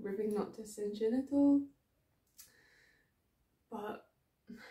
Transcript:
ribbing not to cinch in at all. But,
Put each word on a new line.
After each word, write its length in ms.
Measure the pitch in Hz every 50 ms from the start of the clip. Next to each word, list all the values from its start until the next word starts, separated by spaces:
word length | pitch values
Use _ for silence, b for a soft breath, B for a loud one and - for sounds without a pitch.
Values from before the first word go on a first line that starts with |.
ribbing 320 | 202 202 196 214 214 214 208
not 200 | 202 - - -
to 100 | - 220
cinch 360 | - - - 208 208 214 220
in 120 | 220 220 240
at 180 | 262 269 269
all. 300 | 277 285 285 285 285 285 277 - - _ _ _ _ _ _ _ _ _ _ _ _ B B B B B B B B B B B B B B B B B _ _ _ _ _ _ _ _ _ -
But, 340 | 226 208 208 208 - - - _ _ _ _ _ _ _ _ - B B B B